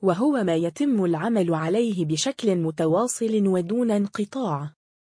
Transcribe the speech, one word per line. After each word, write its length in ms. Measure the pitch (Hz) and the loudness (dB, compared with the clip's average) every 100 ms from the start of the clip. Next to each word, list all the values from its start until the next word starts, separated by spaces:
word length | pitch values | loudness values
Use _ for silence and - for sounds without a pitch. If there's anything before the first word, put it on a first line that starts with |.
وهو 420 | 190 175 285 269 | 0 2 2 2
ما 100 | 185 | 0
يتم 500 | 165 170 160 285 220 | 0 0 -2 0 2
العمل 500 | 180 156 214 220 170 | 2 0 0 0 0
عليه 500 | 160 160 208 233 185 | 0 0 0 0 -2
بشكل 520 | 156 156 269 - 220 180 | -2 -2 -2 -2 0 0
متواصل 880 | 160 156 160 175 240 - 226 214 196 | 0 0 0 2 0 -2 -2 2 2
ودون 440 | 185 175 233 233 | 2 0 0 0
انقطاع. 800 | 208 202 - 208 269 220 143 151 - _ _ | 0 0 -4 -6 -4 -4 -4 -6 -12 _ _